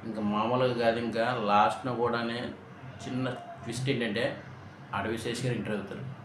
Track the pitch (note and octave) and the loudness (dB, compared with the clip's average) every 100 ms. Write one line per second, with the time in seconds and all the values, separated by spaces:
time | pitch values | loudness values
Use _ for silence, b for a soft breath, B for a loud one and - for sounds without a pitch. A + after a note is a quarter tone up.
0 | A2+ G#2+ G#2 G#2 A#2 B2 B2+ A#2 A#2 A#2 | -6 -2 0 2 4 4 4 4 4 4
1 | A#2 A2 A#2 B2 G#2 G2+ A2 - C3 A#2 | 0 2 2 2 4 6 6 4 -4 0
2 | A#2 A#2 A#2 A#2+ B2+ - - - - - | 2 2 0 -4 -6 -8 -14 -14 -14 -10
3 | C3+ B2+ B2+ B2 - - - A#2 C3 A#2+ | -4 -2 -2 -4 -10 -10 -8 -4 0 0
4 | A#2 G#2 C3 - - - - - - G2 | 2 2 0 -2 -12 -14 -16 -16 -4 -2
5 | G2+ A2+ A#2+ A#2 B2+ A2+ G2+ G#2 G2 - | 0 -2 -2 -2 0 0 -2 -4 -4 -8
6 | C3 - | -10 -10